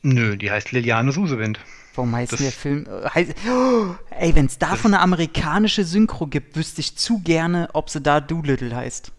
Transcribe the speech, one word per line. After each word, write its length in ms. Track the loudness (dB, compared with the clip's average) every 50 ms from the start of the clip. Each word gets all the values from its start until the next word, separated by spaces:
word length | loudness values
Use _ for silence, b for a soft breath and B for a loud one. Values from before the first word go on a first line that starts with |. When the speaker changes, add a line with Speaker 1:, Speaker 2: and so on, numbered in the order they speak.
Speaker 1:
Nö, 340 | 2 2 2 4 2 0 0 -2
die 140 | -4 -2
heißt 200 | -2 -4 -4 -2
Liliane 400 | -4 -2 0 2 2 2 2 2
Susewind. 480 | 0 0 -2 -2 -2 -2 -2 -4 -4 -6 B B B B B B B
Speaker 2:
Warum 200 | -4 -2 -2 -2
heißt 160 | -2 -4 -4
Speaker 1:
Das 60 | -4 -2
Speaker 2:
denn 80 | -2 -4
der 60 | -4
Film, 320 | -4 -4 -4 -4 -4 -4
äh, 240 | -8 -12 -8 -8 -4
heißt, 240 | -2 -2 -2 -2 -4 -8 -4 -2
oh, 460 | 0 2 2 2 2 2 0 -2 -6 -10 -14 -14
ey, 240 | -8 -2 2 6 6
wenn's 220 | 8 6 6 2 -2
davon 320 | -2 -2 -2 2 4 4
Speaker 1:
Das 80 | 4 6
Speaker 2:
eine 0 |
amerikanische 800 | 4 4 4 2 0 -2 -2 -2 -2 0 2 2 2 2 2 0 -2
Synchro 440 | 0 4 2 2 2 2 -4 -6 -4
gibt, 280 | -4 -6 -6 -4 -6
wüsste 240 | -6 -6 -6 -6 -8
ich 140 | -8 -8 -4
zu 240 | -6 -2 -2 -2 -2
gerne, 500 | 0 0 2 2 2 2 0 0 -2 0 -2
ob 160 | -4 -4 -2
sie 120 | -6 -2
da 180 | 0 2 2 2
Doolittle 540 | 2 -2 -6 -4 0 -2 -2 -2 -2 -6 -6
heißt. 360 | -6 -8 -8 -10 -12 -14 -16 -20